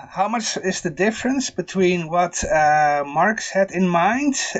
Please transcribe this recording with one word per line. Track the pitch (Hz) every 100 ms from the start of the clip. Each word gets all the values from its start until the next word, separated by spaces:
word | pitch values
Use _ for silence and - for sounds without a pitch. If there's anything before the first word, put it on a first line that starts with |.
| -
how | 180 208
much | 233 - -
is | 185 185
the | 175
difference | 156 208 220 247 269 -
between | - 175 190 180 180 156
what, | 175 180 -
uh, | - 156 151 151 147 147
Marx | 143 147 196 220 -
had | 190 196
in | 180 185
mind | 175 185 247 285 269 -